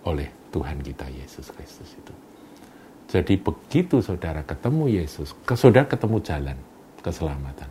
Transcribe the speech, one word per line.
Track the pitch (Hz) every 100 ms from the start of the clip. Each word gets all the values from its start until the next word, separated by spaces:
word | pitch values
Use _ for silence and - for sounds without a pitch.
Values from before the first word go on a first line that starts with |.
oleh | 90 76 71 - -
Tuhan | - 65 69
kita | 69 69 67
Yesus | 65 69 - -
Kristus | - - - -
itu. | - - - - - - - - - - - -
Jadi | 95 87 98
begitu | - - - 151 180 135
saudara | 98 87 85 76
ketemu | 73 78 120 156 147
Yesus, | 101 80 - 73 -
ke-, | - 123
saudara | 131 127
ketemu | 143 131 107 110
jalan | - 76 69 65 - - - -
keselamatan. | - 85 80 69 67 65 69